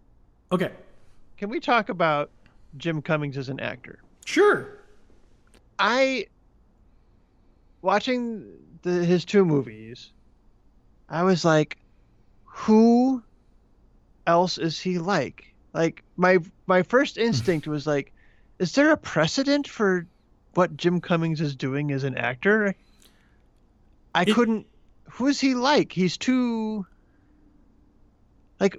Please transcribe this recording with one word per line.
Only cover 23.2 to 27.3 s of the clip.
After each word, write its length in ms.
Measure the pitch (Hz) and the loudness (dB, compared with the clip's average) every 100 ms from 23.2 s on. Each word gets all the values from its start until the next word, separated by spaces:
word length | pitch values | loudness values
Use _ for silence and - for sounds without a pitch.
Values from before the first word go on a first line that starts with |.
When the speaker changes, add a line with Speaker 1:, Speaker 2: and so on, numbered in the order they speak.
| _ _ _ _ _ _ _ _ _ | _ _ _ _ _ _ _ _ _
Speaker 2:
I 80 | - | 0
Speaker 1:
It 100 | 180 | 2
Speaker 2:
couldn't, 320 | 214 233 220 - _ _ _ - | 2 2 0 -6 _ _ _ -20
who 160 | - 254 | -4 -2
is 120 | 277 | 0
he 160 | 269 | 0
like? 380 | 254 247 294 170 | 0 2 0 0
He's 240 | - 185 - | -2 -2 -2
too, 720 | - 254 247 226 220 214 190 _ _ _ _ | -2 -2 -2 -4 -6 -8 -10 _ _ _ _